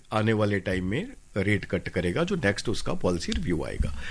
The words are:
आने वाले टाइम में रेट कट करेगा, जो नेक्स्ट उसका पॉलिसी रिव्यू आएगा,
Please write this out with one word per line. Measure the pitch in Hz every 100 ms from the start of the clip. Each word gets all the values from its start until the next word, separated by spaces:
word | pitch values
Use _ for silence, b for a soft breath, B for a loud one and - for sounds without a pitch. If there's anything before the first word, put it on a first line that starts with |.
| -
आने | 110 107
वाले | 107 104 101
टाइम | 92 92
में | 92 117 240 - - 104
रेट | 98 104
कट | - 92 -
करेगा, | 92 87 110
जो | 175 202
नेक्स्ट | 98 101 -
उसका | - -
पॉलिसी | - 92 87 -
रिव्यू | - - 80
आएगा, | 64 50 - - B